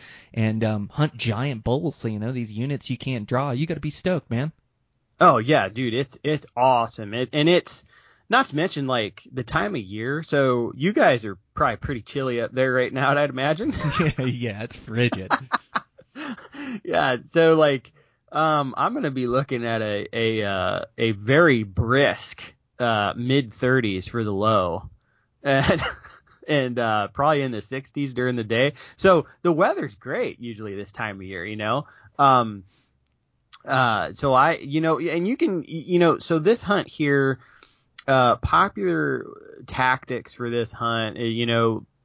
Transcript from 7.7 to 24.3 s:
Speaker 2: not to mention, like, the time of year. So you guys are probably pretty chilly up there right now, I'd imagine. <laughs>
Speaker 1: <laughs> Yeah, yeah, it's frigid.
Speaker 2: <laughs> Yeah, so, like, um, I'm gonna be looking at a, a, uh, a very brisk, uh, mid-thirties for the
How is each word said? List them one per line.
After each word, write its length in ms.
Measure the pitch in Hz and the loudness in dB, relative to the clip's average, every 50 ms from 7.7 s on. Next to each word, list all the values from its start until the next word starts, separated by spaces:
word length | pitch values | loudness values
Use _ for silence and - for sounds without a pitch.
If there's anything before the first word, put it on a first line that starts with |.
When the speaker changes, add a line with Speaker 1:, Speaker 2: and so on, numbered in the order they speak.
| - - _ _ _ _ _ _ _ _ _ - | -16 -18 _ _ _ _ _ _ _ _ _ 0
Speaker 2:
not 200 | 220 262 262 - | 2 2 2 0
to 80 | 139 | -2
mention, 300 | 147 170 190 - 147 139 | -2 -2 -2 -4 -6 -4
like, 360 | 131 127 117 104 92 _ - - - | -2 -2 -2 -2 -4 _ -14 -20 -12
the 120 | 127 131 120 | -10 -10 -8
time 300 | - - 160 202 208 185 | -4 -2 -2 -2 -2 -4
of 60 | 123 | -6
year. 420 | 95 92 104 107 113 131 143 165 | -8 -8 -10 -8 -6 -6 -6 -6
So 500 | 160 - 151 143 135 131 123 120 117 98 - | -4 -2 0 2 2 2 2 0 -2 -4 -4
you 160 | 127 147 196 | -2 -2 0
guys 320 | 220 320 220 165 131 107 107 | 2 4 4 4 4 2 -2
are 140 | 101 92 - _ _ - | -8 -10 -10 _ _ -2
probably 200 | - 151 127 107 - | 0 0 0 0 -4
pretty 240 | - - 139 110 | -6 -8 -8 -8
chilly 380 | - - - 139 135 127 120 117 | -10 -8 -6 -4 -4 -2 -2 -2
up 120 | 117 - | -4 -4
there 200 | 123 131 131 131 | 0 0 0 2
right 200 | 127 127 127 - | 2 0 0 0
now, 240 | 135 131 139 139 143 143 | 0 0 2 2 4 2
I'd 120 | 147 143 | 2 0
imagine. 420 | 127 131 135 151 160 175 240 302 202 - | -2 -2 0 0 0 0 -2 -4 -4 -2
<laughs> 80 | 160 | -4
Speaker 1:
<laughs> 120 | 147 - - | -2 0 0
Yeah, 240 | 165 147 - - 131 | 0 0 0 0 -2
yeah, 360 | 127 120 120 120 113 98 104 117 | -4 -2 -4 -6 -6 -6 -8 -10
it's 120 | - - | -12 -14
frigid. 560 | - - - 110 117 123 120 - 98 92 87 - - 131 - - - _ _ - - - _ _ - - _ _ | -18 -14 -6 0 0 0 0 0 -4 -2 -4 -4 -4 -2 -6 -6 -6 _ _ -8 -8 -8 _ _ -20 -20 _ _
Speaker 2:
<laughs> 680 | 269 311 277 220 - - - 262 285 285 269 240 196 - | -14 -12 -12 -12 -14 -16 -18 -16 -14 -12 -10 -10 -10 -8
Yeah, 340 | - 165 170 147 135 123 117 - | -2 0 0 2 0 -2 -4 -6
so, 280 | - - 165 165 160 160 | -2 2 4 6 6 6
like, 360 | 156 156 147 139 123 _ - _ _ _ _ _ _ _ _ | 6 6 4 4 0 _ -12 _ _ _ _ _ _ _ _
um, 420 | - 151 160 156 151 147 139 131 - | -2 0 0 2 2 0 0 -2 -2
I'm 180 | - 151 202 247 | -2 -2 -2 -2
gonna 160 | 294 202 143 | -4 -4 -4
be 160 | 131 131 123 | -4 -4 -4
looking 380 | 120 123 135 139 - 135 117 120 | 0 0 -2 -2 -2 -4 -4 -2
at 160 | 117 113 110 | -2 -2 -2
a, 260 | 107 107 104 101 - - | -2 -2 -4 -4 -6 -6
a, 300 | - 117 113 113 113 110 104 | -4 -2 0 0 0 0 -2
uh, 400 | 101 98 92 90 95 95 90 - - _ - | -2 -2 -2 -2 -2 -2 -4 -6 -10 _ -2
a 140 | 117 113 | 0 0
very 500 | 104 98 104 117 139 160 175 156 127 113 107 | 0 -2 0 2 4 6 6 6 4 2 0
brisk, 880 | 98 92 - 120 113 127 139 139 101 87 - - - - - - - _ _ _ _ _ - | -4 -4 -4 0 2 2 2 2 2 0 -2 -10 -18 -18 -18 -20 -20 _ _ _ _ _ -4
uh, 360 | 123 117 110 104 101 92 - | -2 0 0 0 0 -2 -4
mid-thirties 920 | 117 120 127 135 143 123 107 - - 131 127 131 131 113 104 95 92 90 - | -4 -2 0 0 0 0 -2 -8 -2 0 2 2 2 2 0 -4 -4 -6 -6
for 160 | - 117 110 | -6 -4 -4
the 80 | 104 | -2